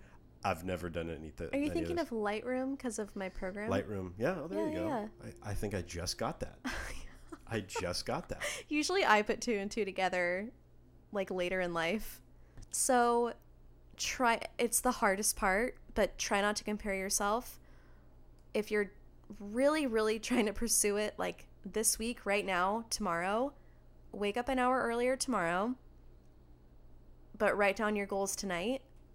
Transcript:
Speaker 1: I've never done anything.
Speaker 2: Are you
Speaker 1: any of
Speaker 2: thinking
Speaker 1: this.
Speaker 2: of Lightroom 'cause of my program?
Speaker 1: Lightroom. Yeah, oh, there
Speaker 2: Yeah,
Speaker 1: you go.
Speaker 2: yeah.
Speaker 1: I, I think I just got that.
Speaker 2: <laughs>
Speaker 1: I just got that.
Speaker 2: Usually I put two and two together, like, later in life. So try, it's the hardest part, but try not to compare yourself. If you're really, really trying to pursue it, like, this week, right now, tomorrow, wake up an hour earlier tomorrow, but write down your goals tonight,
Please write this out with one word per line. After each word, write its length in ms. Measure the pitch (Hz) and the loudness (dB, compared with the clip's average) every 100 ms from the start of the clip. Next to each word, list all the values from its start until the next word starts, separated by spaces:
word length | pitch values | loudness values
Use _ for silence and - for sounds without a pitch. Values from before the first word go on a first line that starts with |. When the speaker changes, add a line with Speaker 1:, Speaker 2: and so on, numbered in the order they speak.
| - - - - 101 | -12 -20 -20 -4 -2
Speaker 1:
I've 180 | 85 | 0
never 260 | 92 87 85 | -2 -4 -4
done 200 | 82 82 | -4 -4
anything. 380 | 78 80 - 85 | -6 -10 -8 -4
Speaker 2:
Are 60 | 277 | -2
you 60 | |
Speaker 1:
any 40 | 294 | 0
of 40 | |
Speaker 2:
thinking 220 | 339 - 339 | -2 -2 -2
Speaker 1:
this. 80 | |
Speaker 2:
of 80 | 302 | -2
Lightroom 640 | 226 208 214 247 254 262 269 | -2 -2 -2 -4 -4 -2 -4
'cause 220 | 247 214 | -4 -4
of 140 | 202 202 | -6 -6
my 140 | 190 | -8
program? 420 | - 185 202 214 | -6 -6 -4 -2
Speaker 1:
Lightroom. 400 | 98 101 98 92 95 | -2 -2 -4 -6 -2
Yeah, 160 | 135 180 | -2 0
oh, 80 | 160 | -4
there 120 | 196 311 | -2 -2
Speaker 2:
Yeah, 20 | |
Speaker 1:
you 40 | 311 | -2
go. 80 | 330 | -2
Speaker 2:
yeah. 200 | 247 214 - - - | -4 -6 -10 -14 -10
Speaker 1:
I, 60 | 104 | -6
I 20 | 101 | -4
think 180 | 104 | -2
I 80 | 95 | -2
just 360 | 85 85 85 - | -4 -6 -6 -4
got 200 | 117 - | -4 -4
that. 180 | - - 254 - - - | -10 -8 -8 -6 -6 -8
Speaker 2:
<laughs> 440 | - - - - - | -10 -14 -16 -16 -6
Speaker 1:
I 140 | 113 | -4
just 440 | 95 - 87 - - | -4 -4 -2 -2 -2
got 240 | 143 - | -4 -4
that. 120 | - 587 523 - | -6 -6 -8 -4
Speaker 2:
Usually 340 | 302 294 381 | -2 0 2
I 200 | - 214 | 4 4
put 180 | - 202 | 4 -2
two 120 | 247 202 | 0 -2
and 140 | 196 | -2
two 120 | 233 190 | -2 -4
together, 640 | 190 185 180 175 185 226 - - - - - - | 0 0 2 0 -2 -6 -12 -20 -20 -20 -20 -6
like, 200 | 202 190 | -4 -2
later 280 | 185 175 185 | -2 0 0
in 120 | 175 | 0
life. 480 | 170 165 208 - - - - - - - | 0 0 0 -4 -12 -18 -20 -20 -18 -6
So 640 | - - 247 240 233 233 - - - - - - - | 0 4 6 6 4 2 -4 -16 -20 -20 -20 -20 -6
try, 440 | - - 240 226 - - | -4 2 4 4 0 0
it's 200 | 240 - | 2 4
the 100 | 254 | 2
hardest 440 | - 214 190 214 - | 4 4 4 2 2
part, 400 | 202 196 247 - - - | 2 4 2 -4 -4 2
but 220 | 202 - | 2 2
try 200 | - 202 | 0 2
not 140 | 208 208 | 2 0
to 60 | |
compare 300 | - 208 214 | -2 -4 -2
yourself. 640 | 190 190 - 202 226 - - - - - - - - - - - | -4 0 0 2 0 -2 -14 -20 -20 -20 -20 -20 -20 -20 -20 -4
If 160 | - 208 | -4 0
you're 220 | 208 190 - - - - 202 | 0 0 -4 -20 -20 -18 -12
really, 480 | 202 226 277 311 269 | -4 4 6 6 2
really 320 | 220 214 220 | 2 2 0
trying 260 | - 247 208 | 2 2 2
to 80 | |
pursue 440 | 202 226 - 208 202 | 0 2 4 4 2
it, 180 | 214 - | 0 -2
like, 300 | 180 - - - 190 | -6 -6 -16 -16 -6
this 320 | 214 220 - | 0 2 2
week, 280 | 226 240 202 | -2 -4 0
right 200 | 208 190 | 0 2
now, 400 | 180 185 220 226 | 2 2 0 -4
tomorrow, 600 | - 202 170 185 220 277 - - - - - - | -4 0 0 0 0 -2 -6 -20 -20 -20 -20 -14
wake 260 | 196 202 240 | -4 -2 0
up 100 | 247 | 0
an 100 | 254 | 2
hour 220 | 247 262 | 4 4
earlier 320 | 233 233 247 262 | 2 2 2 2
tomorrow, 580 | - 214 170 180 226 254 - - - - - - - - - - - - - - - - | 0 2 2 2 0 -2 -10 -20 -20 -20 -20 -20 -20 -20 -20 -20 -20 -20 -20 -20 -18 2
but 200 | 202 196 | 2 4
write 180 | 202 196 | 4 4
down 200 | 214 208 | 0 0
your 100 | 196 | 0
goals 300 | 196 196 - | -2 -2 -2
tonight, 460 | 196 175 208 262 - - - | -2 -2 -2 -4 -8 -20 -20